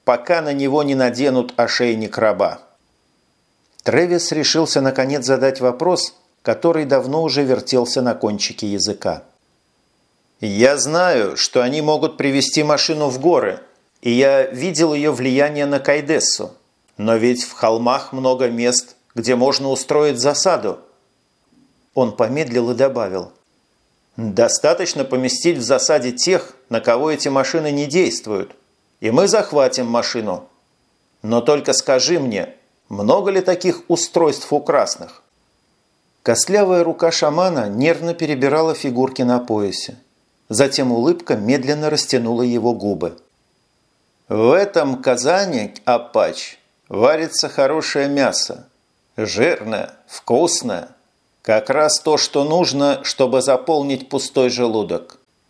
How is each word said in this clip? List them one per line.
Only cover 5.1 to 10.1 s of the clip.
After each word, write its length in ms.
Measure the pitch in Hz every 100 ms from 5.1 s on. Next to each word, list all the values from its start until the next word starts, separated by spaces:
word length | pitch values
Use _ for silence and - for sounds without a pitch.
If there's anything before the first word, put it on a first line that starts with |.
| 143 123
задать 340 | 131 135 131
вопрос, 560 | 127 123 165 180 - - _ _
который 420 | - 110 170 160 143
давно 380 | 135 123 151
уже 200 | 160 135
вертелся 600 | 135 120 - 127 120 139
на 100 | 123
кончике 540 | 110 113 104 - - 107
языка. 560 | 101 101 101 98 73 - _ _ _ _ _ _ _ _